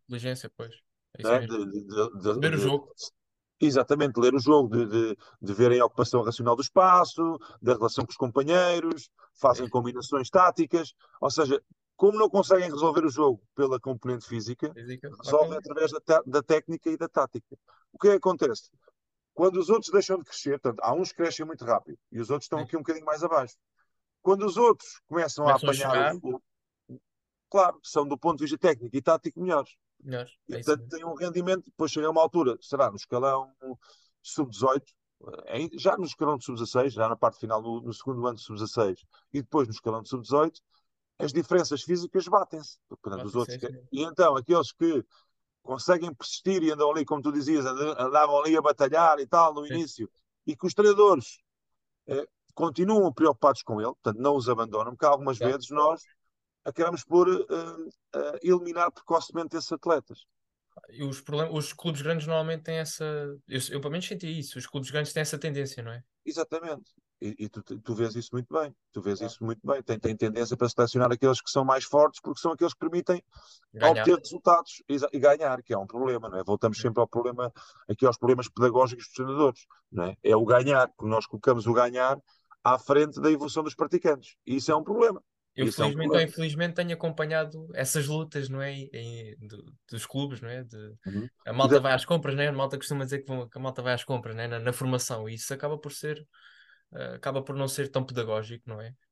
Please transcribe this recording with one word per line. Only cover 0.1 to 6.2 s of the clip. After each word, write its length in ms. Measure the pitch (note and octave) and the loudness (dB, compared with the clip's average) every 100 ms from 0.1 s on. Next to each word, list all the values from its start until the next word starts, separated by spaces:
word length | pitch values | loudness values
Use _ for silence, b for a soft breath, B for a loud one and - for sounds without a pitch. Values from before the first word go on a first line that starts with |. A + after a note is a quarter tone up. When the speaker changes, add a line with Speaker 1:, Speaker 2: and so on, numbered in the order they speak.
| B2 B2 B2+ A2+ _ | -10 -8 -8 -12 _
Speaker 1:
pois. 200 | A#2 - _ _ _ - | -18 -18 _ _ _ -8
É 40 | |
isso 60 | G#2+ | 0
Speaker 2:
Não 40 | A#2 | 0
é? 40 | |
Speaker 1:
mesmo. 180 | A#2 A2+ G2+ | 0 -6 -6
Speaker 2:
De, 60 | |
de, 500 | G2+ G2+ G#2 A2 G2+ | -8 -6 -2 -2 -2
de, 120 | G2+ | -2
de, 60 | A2 | 0
Speaker 1:
Ver 140 | D#3 | 0
o 40 | D#3 | 0
Speaker 2:
de 40 | |
Speaker 1:
jogo. 300 | C3+ C#3+ - - - _ _ _ _ _ | 0 -2 -4 -18 -18 _ _ _ _ _
Speaker 2:
Exatamente, 560 | D#3 C3 B2 D3 D3 A#2+ | 2 4 2 2 2 4
ler 140 | B2 | 4
o 60 | C3+ | 4
jogo, 300 | A#2+ D3+ B2 | 6 6 6
de, 160 | A#2 A#2 | 0 0
de, 300 | A2 A2+ G2+ b b | 0 0 -4 b b
de 120 | F#2 | -8
verem 260 | G2+ A#2+ B2 | 4 6 6
a 40 | A#2 | 4
ocupação 360 | - B2 B2 | 2 0 2